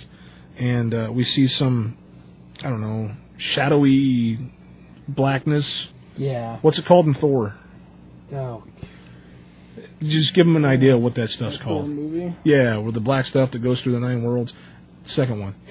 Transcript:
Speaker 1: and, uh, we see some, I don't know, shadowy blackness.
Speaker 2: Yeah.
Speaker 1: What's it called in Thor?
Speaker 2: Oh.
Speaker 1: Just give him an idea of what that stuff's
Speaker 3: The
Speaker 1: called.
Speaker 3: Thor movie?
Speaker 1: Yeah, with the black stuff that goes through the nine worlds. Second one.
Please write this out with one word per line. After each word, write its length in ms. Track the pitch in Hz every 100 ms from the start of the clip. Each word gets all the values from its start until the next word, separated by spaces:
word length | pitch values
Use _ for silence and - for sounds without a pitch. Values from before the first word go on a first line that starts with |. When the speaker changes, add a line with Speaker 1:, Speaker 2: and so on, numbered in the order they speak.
| - - - - - -
Speaker 1:
and, 360 | 123 120 113
uh, 160 | 113 110
we 140 | 123 120
see 220 | 147 131 -
some, 360 | 131 123 110 - - - - - - -
I 60 | 139
don't 120 | 113
know, 300 | 107 110 107 - - - - -
shadowy 840 | 139 147 139 135 135 123 113 110 123 - - - - - -
blackness. 580 | 139 135 135 156 147 143 - - - - -
Speaker 2:
Yeah. 400 | 139 123 117 117
Speaker 1:
What's 160 | 156 165
it 80 | 156
called 200 | 180 156
in 60 | 131
Thor? 400 | 147 131 101 - - - - - - - -
Speaker 2:
Oh. 300 | 139 127 113 - - - - - - - - - - - - - -
Speaker 1:
Just 320 | 151 156 147 185
give 100 | 170
him 100 | 160
an 100 | 143
idea 300 | 131 131 120
of 60 |
what 140 | 117 120
that 140 | 113
stuff's 260 | - 110 -
Speaker 3:
The 60 |
Speaker 1:
called. 220 | 135 151 147
Speaker 3:
Thor 20 | 147
movie? 400 | 151 165 175 170
Speaker 1:
Yeah, 340 | 160 143 120 107
with 160 | 110 117
the 40 |
black 240 | 113 135 127
stuff 240 | 139 131
that 80 | 120
goes 160 | 123 123
through 120 | 131
the 60 | 120
nine 220 | 123 123
worlds. 280 | 117 123 117 - - - - - - -
Second 240 | 147 104
one. 160 | 98 - -